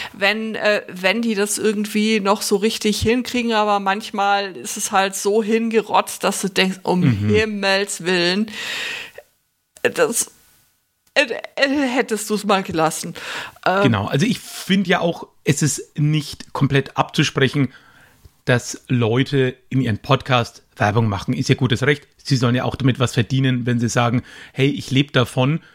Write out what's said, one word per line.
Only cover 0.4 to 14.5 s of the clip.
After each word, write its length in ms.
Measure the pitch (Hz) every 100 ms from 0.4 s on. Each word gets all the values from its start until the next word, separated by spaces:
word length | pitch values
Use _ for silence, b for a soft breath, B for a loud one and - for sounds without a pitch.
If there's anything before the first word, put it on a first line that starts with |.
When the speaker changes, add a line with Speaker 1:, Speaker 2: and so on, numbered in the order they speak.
| 220 208
Speaker 1:
äh, 260 | 208 208 -
wenn 320 | 180 190 220
die 140 | 233 202
das 220 | 208 -
irgendwie 600 | 214 208 208 214 214 220
noch 220 | 196 208
so 160 | - 202
richtig 420 | 214 - 214 208
hinkriegen, 540 | 214 247 240 247 233
aber 260 | 220 208 202
manchmal 800 | 196 196 - 208 202 202 202 156
ist 180 | 120 -
es 160 | -
halt 240 | 196 190 190
so 260 | 202 214
hingerotzt, 840 | 208 226 226 220 208 - 208 - 185
dass 160 | 196
du 80 | 190
denkst, 300 | 185 190 185
um 160 | - 180
Speaker 2:
Mhm. 300 | 165 104 104
Speaker 1:
Himmels 680 | 214 220 208 196 196 202 -
Willen, 480 | 160 185 175 190 220 B B B B B B B _ _ _ _ _ -
das, 500 | - - 151 143 - _ _ _ _ _ _ _ _
äh, 120 | - 277 - - -
äh, 120 | 277 277 269
hättest 420 | 247 - 208 -
du's 160 | 214 202
mal 180 | 196
gelassen. 500 | 190 170 160 - 175 - B B B B 156
Ähm, 180 | 185
Speaker 2:
Genau, 220 | 160 107 101
also 180 | 139 214
ich 140 | 196
find 480 | -